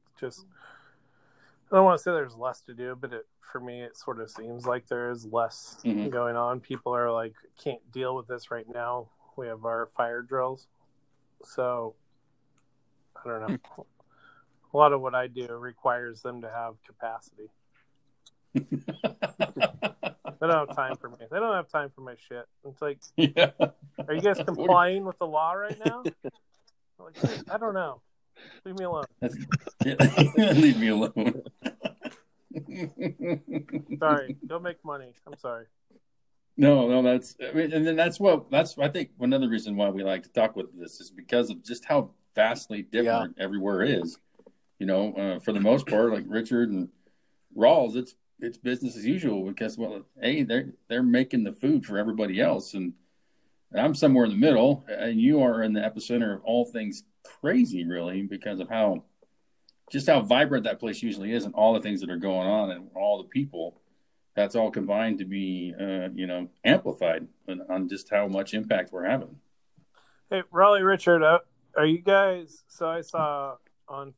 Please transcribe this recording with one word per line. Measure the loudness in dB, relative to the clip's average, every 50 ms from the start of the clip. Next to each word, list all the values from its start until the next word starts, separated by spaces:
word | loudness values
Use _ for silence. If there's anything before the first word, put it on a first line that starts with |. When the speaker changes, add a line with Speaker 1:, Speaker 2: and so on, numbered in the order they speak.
| _ _ _ _
Speaker 1:
Just, | -12 -12 -12 -16 -20 _ _ _ -20 -20 -20 -20 _ _ _ _ _ _ _ _ _ _ _ _ _ _ _ _ _ _
I | 4
don't | 6 6
wanna | 6 6 4
say | 0 -2 -2
there's | -2 -4 -6 -8
less | -6 -6 -6 -6 -8 _
to | -20 -14
do, | -12 -12 -12 -10 -12
but | -12 -12 -12
it, | -14 -16 -18 _ _ _ -16 -14
for | -12
me, | -12 -12 -14 -14 -16
it | -16 -18
sort | -14 -12 -12 -12 -10
of | -12 -14
seems | -14 -16 -14 -14 -14 -8 -6
like | -6 -6 -6 -6
there | _ -8 -6 -6 -6
is | -8 -10 -10
less | -4 -2 -2 -2 -2 -6 -12 -18 -20 -20 -8 -4
Speaker 2:
Mm-hmm. | -4 -2 -2 -4 -4
Speaker 1:
going | -4 -4 -4 -2 -2
on. | -2 -2 -4 -4 -6
People | -8 -10 -12 -8 -6 -4 -2
are | -2 -2 -2
like, | -2 -4 -6 -8 -12 _ -20 _ _ -10 -10
"Can't | -8 -8 -10 -14 _
deal | -10 -6 -6 -6 -6
with | -6 -8 -10
this | -12 -12 -10 -10 -12
right | -12 -10 -12 -10
now. | -8 -6 -6 -6 -8 -10 -12 _ _ _ _ _
We | -12 -10 -10
have | -10 -8 -6
our | -6 -4 -4 -6 -6 _
fire | -4 -4 -4 -4 -8 -8
drills." | -6 -4 -4 -4 -4 -6 -10 _ _ _ _ _ _ _ _ _ _ _ _ _ _ _ _ -20
So, | -12 -8 -6 -4 -4 -4 -4 -6 -10 -12 _ _ _ _ _ _ _ _ _ _ _ _ _ _ _ _ _ _ _ _ _ _ _ _
I | -16 -12 -10
don't | -10 -8
know. | -8 -8 -8 -8 -10 -16 -20
Speaker 2:
Hmm. | -20 -20 -20 _ _ _ _ _ _ _ -20 _ _ _ _ _ _ _ _ 4
Speaker 1:
A |
lot | 4 6 6 6
of | 2
what | -2 -2 -2
I | -2 -4
do | -4 -6 -10 -10 -10 -12
requires | -12 -14 -14 -16 -4 -2 -2 -2 -2 -4 -10 -14 -12 -12
them | -12 -12 -12 -14
to | -12
have | -10 -10 -10 -10 -12 _ _
capacity. | -20 _ _ -12 -10 -10 -12 -16 -20 _ -20 -20 -20 _ _ _ _ _ _ _ _ _ _ _ _ _ _ _ -20 _ _ _ _ -6
Speaker 2:
<laughs> | -6 -4 -4 -8 -8 -8 -12 -10 -8 -8 -8 -6 -6 -8 -8 -4 -6 -6 -6 -2 -2 -4 -4 -2 -6 -8 -8 -8 _ -12 -12 -12 _ -14 -16 -8 -2
Speaker 1:
They | 0
don't | 2 2 2 0 -2
have | -4
time | -6 -4 -4 -6
for | -10 -12 -16
me. | -16 -18 -16 -10
They | -6 -4
don't | -4 -2 -2
have | -4 -4 -4
time | -6 -6 -6 -6 -10
for | -16
my | -18 -18 -18
shit. | -18 -18 _ -14 -14 -14 -18 _ _ -20
It's | -20 -12 -8
like, | -8 -8 -6 -8 -14 -8 _
Speaker 2:
Yeah. | 2 2 2 4 4 4 4 4 0 -2 -2 -2 _ -20 -18 _ -14 -8 -6
Speaker 1:
"Are | -4
you | 0 2
guys | 2 2 2
Speaker 2:
<laughs> |
What | -2
do | -4 -4
you |
Speaker 1:
complying | 0 4 6 6 6 6 4 2 -2 -6
with | -8 -8 -8
the | -8
law | -4 -2 -2 0 0 -2
right | -4 -6 -8 -10 -4 -4
now?" | -4 -4 -4 -8 -10
Speaker 2:
<laughs> | -10 _ -12 -14 -14 _ _ _ _ _ _ _ _ _ _ _ _ _
Speaker 1:
Like, | -20 -20 -6 -4
"Dude, | -2 -2 -2 -6 -8 -8
I | -8 -6
don't | -6 -4 -4
know. | -4 -6 -6 -8 -12 _ _ _ _ _ _ _ _ -20 -20 -20 -20 _
Leave | -14 -10 -8
me | -6
alone." | -6 -4 -6 -6 -10 _ _
Speaker 2:
That's, | -8 -8 -6 -8 -4 -4 -4 -4 -4 -10 -6 _ -2
yeah. | -2 4 4
<laughs> | 4 4 6 4 4 4 4 4 4 6 6
Leave | 8 8 8 6 4
me | 2 2
alone. | 2 0 0 0 -2 -2 -2 -2 -2 -4 -10 -16 -20 _ -10 -10 -10 -8 -10 -12 -12 _ -16 -18 -18 -18 _ _ _ _ _ _ -14
<laughs> | -14 -14 -12 -10 -10 -10 -10 -8 -8 -8 -8 -8 -8 -6 -6 -6 -6 -6 -8 -10 -10 -8 -8 -10 -10 -10 -10 -6 -2
Speaker 1:
Sorry. | 0 2 2 2 0 -4 -10 -12 -12
Go | -10 -10 -8
make | -8 -8 -10 -10 -12
money. | -12 -12 -12 -14 -18 -20 _ _
I'm | -20 -20 -12
sorry. | -10 -10 -10 -10 -12 -16 _ _ _ _ _ _ _ _ _ _ _ _ _ _ _ _ _
Speaker 2:
No, | 4 6 6 6 6 4 4
no, | 2 4 4
that's, | 4 2 2 0 -6 -12 -12 -12
I | -4 -2
mean, | -2 -2 0 0
and | 0 0
then | 2 2
that's | 2 2 0 0 2
what, | 4 4 4 4 2 0
that's, | 0 2 2 0 -2 -2
I | -2 -2
think, | -2 -4 -6 -8 _ -2
another | 0 0 2 2 2 0
reason | 0 -2 -2 -4 -2
why | 0 0 0
we | 0 -2 -2
like | -2 -4 -4 -6
to | -4
talk | _ 2 2 2 0
with | -4 -10 -10 -12 -16
this | -18 -18 -18 -20
is | -20 -20
because | -20 -20 -6 0 0 2 2 0
of | -4 -10 -12
just | -12 -12 -12 -4
how | 0 0 0 0 0 -8 _ _ _ _
vastly | 2 2 2 2 -2 -6 -8 -8 -10 -8
different | -2 0 0 2 2 2 0 -2 -4 -6
Speaker 3:
Yeah. | -8 -6
Speaker 2:
everywhere | -6 -4 -2 -2 0 0 2 2
is. | 2 0 0 -2 -6 -10 -14 _ _ _ _ _ -20 _ _ _ _ _ _
You | -2
know, | 0 0 0 0 0 -2
uh, | -4 -4 -4 -4 -4
for | -4 -4 -2
the | 2
most | 4 4 4 4 2
part, | 2 2 4 4 4 2
like | -2 -4
Richard | -4 -4 -4 -2 0 2 2 2 2
and | 0 -4 -4 -6 -10 _ _ _ _ _ _ _ _ _ _ _ 0
Rawls, | 6 6 8 8 6 4 2 0
it's, | -4 -6 -6 -12 _ _ _ _ _
it's | -10 -10 -10 -6
business | -4 -4 -4 -4 -4 -6 -8
as | -4 -2
usual | -2 -2 0 0 -2 -2 -2 -4
because, | -6 -6 -6 -6 -6 -6 -6
well, | -8 -8 -8 -10 -14 -18 _ -4
hey, | -2 -2 0 0 0
they're, | 0 0 -2 -2 -4 -10 _ _ -4
they're | -2 2 4
making | 4 4 4 4 2 0 0 0
the | 0 -4
food | -2 0 2 2 2 0
for | -2 -2 -2
everybody | -2 -2 -2 -2 -2 -2 0 2
else. | 2 2 2 0 -2 -6 -8
And, | -6 -6 -6 -8 -10 _ _ _ _ _ _ _ _ _ _ _ _ _ _
and | -2 0
I'm | 2 2 2
somewhere | 4 6 6 8 6 6
in | 4
the | 4
middle, | 4 6 6 6 6 6 4 4 2 -2 -8
and | -8 -4 -4 -2 2 4
you | 6 6 6 6 4
are | 4 2 2 0
in | 0 0
the | 0
epicenter | -2 -2 -4 -6 -6 -2 -2 0 0 0 -2
of | -4 -2
all | 0 2 2 0
things | 0 -4 -6 -6 -6 -8 -10 -14 _ _ _ _
crazy, | -20 -14 -4 -2 2 4 4 4 4 2 -2 -4
really, | -4 -4 -4 -4 -4 -4 -4 -6
because | -6 -8 -8 -8 -8 -6 -6
of | -6 -4
how, | 0 2 2 2 2 0 -6 _ _ _ _ _ _ _ _ _ _ _ _ _ _ _ _ -8
just | -8 -2 2 4
how | 4 4
vibrant | 4 4 4 4 4 4 2 0 -2
that | -4 -6 -4
place | -6 -8 -6 -6 -6
usually | -6 -6 -6 -6 -4 -4
is | -4 -4
and | -4 0
all | 4 4 4 4
the | 4
things | 0 -4 -4 -6
that | -6 -6
are | -8
going | -4 -4 -2 -2 0 0 0
on | 0 0 0 -2
and | -6 -10 -14 -14 -8
all | -4 0 0 0 -2
the | -4 -6
people, | -4 -4 -4 -4 -6 -8 -8 -8 -10 _ _ _ _ _ _ _ _ _ _ _ _
that's | 0 0 0 2
all | 0 0 0
combined | 0 -4 -2 -2 0 0 0 0 -2 -4
to | -4
be, | -6 -6 -4 -4 -4 -4 -6 -6 -8 -8 -6
uh, | -6 -4 -4 -4 -6 -6 -6
you | -6 -6
know, | -6 -4 -6 -6 -8 -12 _ 2
amplified | 4 4 4 2 -2 -4 -2 0 0 0 -2 -4 -10 _ _ _ -12
on, | -12 -12 -8 -6
on | -4 -4 -4 -4
just | -6 -10 -6 -2
how | 0 0 0 0
much | -2 -4 -4 -4 -4
impact | -6 -2 0 0 -2 -2 -4 -8
we're | -4 -2
having. | -2 -2 -2 -2 -8 -14 -20 _ _ _ _ _ _ _ _ _ _ _ _ _ _ _ _ _ _
Speaker 1:
Hey, | -4 -4 -4 -2
Raleigh, | 4 6 8 8 8 8 6
Richard, | 4 4 4 6 6 6 8 8
uh, | 8 6 6 4 _ _ _ _ _ 0
are | 2 4
you | 4 4 2
guys, | 4 6 6 6 6 4 2 -2 -6 -14 -20 -20 _ _
so | -10 -6 -4 -4
I | -4 -4 -8
saw | -6 -4 -2 -2 -2 -2 -4 -4 -6 -10 -14 _ _ _ _ _ -14
on | -14 -14 -14 -14 -14